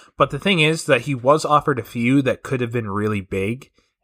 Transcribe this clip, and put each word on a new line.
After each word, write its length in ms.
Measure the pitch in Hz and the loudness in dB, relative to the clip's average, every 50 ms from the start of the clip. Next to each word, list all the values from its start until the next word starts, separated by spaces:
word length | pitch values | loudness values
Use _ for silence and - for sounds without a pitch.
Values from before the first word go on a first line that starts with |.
| - _ _ | -20 _ _
But 140 | - 143 135 | -2 0 0
the 80 | 147 135 | -2 -4
thing 180 | - 196 196 165 | -2 0 2 2
is 240 | 151 156 160 151 - | 2 2 0 -2 0
that 160 | - 139 123 | 0 0 0
he 120 | 113 143 139 | 0 -4 -6
was 300 | 120 117 131 151 156 - | 0 2 2 2 2 2
offered 340 | 143 147 147 - 156 139 120 | 2 0 2 2 0 -2 -2
a 60 | 110 | -4
few 360 | - - 120 117 123 135 143 | -8 -6 -2 0 2 2 2
that 200 | 131 127 101 - | 2 0 -2 -4
could 180 | - - 139 127 | -4 -6 -4 -4
have 120 | 123 117 | -4 -2
been 180 | 117 120 110 101 | -4 -4 -4 -2
really 300 | 95 104 104 107 107 98 | -2 -2 0 0 -2 -2
big, 500 | 92 - 101 95 95 104 123 135 - _ _ _ _ _ _ _ | -4 -4 -4 -2 -2 -2 -4 -6 -10 _ _ _ _ _ _ _